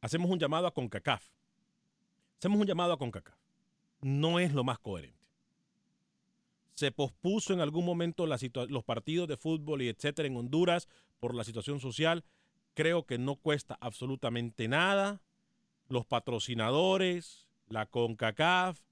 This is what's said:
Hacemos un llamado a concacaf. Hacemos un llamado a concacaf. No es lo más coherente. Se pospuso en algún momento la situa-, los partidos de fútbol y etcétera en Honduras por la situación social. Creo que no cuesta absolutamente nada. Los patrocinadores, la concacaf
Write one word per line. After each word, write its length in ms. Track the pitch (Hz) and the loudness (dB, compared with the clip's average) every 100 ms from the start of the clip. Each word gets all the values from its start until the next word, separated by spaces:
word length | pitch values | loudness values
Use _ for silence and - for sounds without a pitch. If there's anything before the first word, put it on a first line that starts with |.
Hacemos 280 | 117 160 175 | -2 0 2
un 80 | 180 | 2
llamado 280 | 143 156 175 | 2 2 0
a 80 | |
concacaf. 500 | - 123 98 - 131 - _ _ _ _ _ _ _ _ _ _ _ | 0 -4 -4 -2 -2 -4 _ _ _ _ _ _ _ _ _ _ _
Hacemos 220 | 185 208 | 4 4
un 60 | 208 | 4
llamado 260 | 170 175 | 4 2
a 60 | 165 | 2
concacaf. 400 | 123 101 - _ _ _ _ _ _ _ | -2 -6 -14 _ _ _ _ _ _ _
No 360 | 135 139 160 170 | -2 2 4 4
es 140 | 180 | 2
lo 100 | 143 | 2
más 160 | 127 120 | 0 -2
coherente. 380 | - 92 69 _ _ _ _ _ _ _ _ _ _ _ _ _ _ _ _ | -6 -10 -10 _ _ _ _ _ _ _ _ _ _ _ _ _ _ _ _
Se 180 | - 143 | -4 -4
pospuso 600 | - 139 - 180 208 - | 0 -4 -2 0 0 0
en 80 | 190 | 0
algún 240 | 151 156 | 0 0
momento 420 | 175 170 170 165 170 | 0 0 -2 -2 -2
la 100 | 131 | -2
situa-, 300 | 127 131 123 | -4 -6 -4
los 160 | 135 | -4
partidos 440 | - 117 131 160 175 | -2 -4 -2 -2 -2
de 80 | 139 | -4
fútbol 460 | 160 160 147 147 | -2 -2 -2 -2
y 60 | 123 | -2
etcétera 400 | 110 143 147 151 | -2 -4 -2 -2
en 80 | 127 | -2
Honduras 520 | 123 151 175 170 - _ _ _ | 0 2 4 2 0 _ _ _
por 160 | 120 | -6
la 100 | 120 | -4
situación 340 | 110 117 110 143 | -6 -6 -6 -6
social. 460 | 127 117 156 170 - _ _ _ _ | -6 0 0 0 -4 _ _ _ _
Creo 320 | - 156 170 | 0 2 2
que 140 | - 120 | 0 -2
no 180 | 127 143 | -2 -2
cuesta 400 | 160 147 - - | 0 -2 -2 -10
absolutamente 840 | 123 - 127 135 123 117 120 - 110 | -10 -6 -6 -4 -2 -2 -4 -4 0
nada. 540 | 139 180 196 196 202 _ _ _ _ _ _ _ | 2 4 2 0 -4 _ _ _ _ _ _ _
Los 180 | 123 117 | -4 -2
patrocinadores, 1400 | 120 120 120 - 117 113 139 185 190 190 175 170 - _ _ _ | -4 -2 -4 -4 -2 0 2 4 2 2 -2 -6 -20 _ _ _
la 160 | 113 | -6
concacaf 960 | 107 123 117 110 113 107 160 180 185 170 _ | -4 0 0 2 -2 2 4 4 2 -4 _